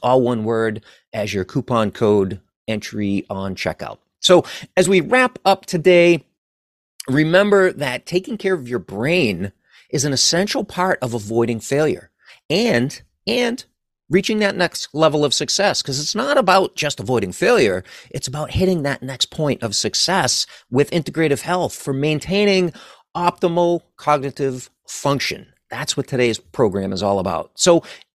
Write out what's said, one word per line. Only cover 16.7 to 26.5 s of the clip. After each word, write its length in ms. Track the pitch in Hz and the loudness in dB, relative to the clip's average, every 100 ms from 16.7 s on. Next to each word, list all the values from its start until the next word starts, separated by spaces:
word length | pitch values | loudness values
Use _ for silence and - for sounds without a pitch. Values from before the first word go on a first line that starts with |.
| - | -2
just 240 | 151 - | -4 -4
avoiding 320 | 107 123 98 | -2 -2 -2
failure. 500 | - 196 240 113 92 - - - | 0 2 4 2 0 -6 -18 -14
It's 180 | - - | -10 -8
about 240 | 143 151 | -8 -4
hitting 320 | - 185 175 | 0 2 0
that 180 | 143 139 | -2 -4
next 240 | 127 131 - | -8 -6 -6
point 340 | - 151 - | -2 -2 -2
of 140 | 117 | -4
success 720 | 104 110 - - 190 127 - - - - | -2 -2 -2 0 0 0 -2 -6 -12 -2
with 220 | 123 143 | 0 2
integrative 480 | 175 151 147 160 139 | 0 -2 0 0 0
health 340 | - 180 151 | -2 -2 -2
for 180 | - - | -6 -6
maintaining 800 | 135 151 151 - 196 208 190 175 - - - _ 165 | -2 0 -2 -2 0 2 2 0 -4 -20 -20 _ -4
optimal 640 | 175 - 180 170 175 170 _ - | -2 0 0 2 2 0 _ -6
cognitive 720 | - 147 135 - 135 127 - _ - | 0 0 0 -4 -4 -6 -12 _ -16
function. 640 | - 139 143 - - - _ - | -4 -2 -2 -2 -8 -14 _ -14
That's 280 | 120 151 - | -8 -6 -4
what 100 | - | -2
today's 320 | 131 123 110 | 0 0 0
program 540 | _ | _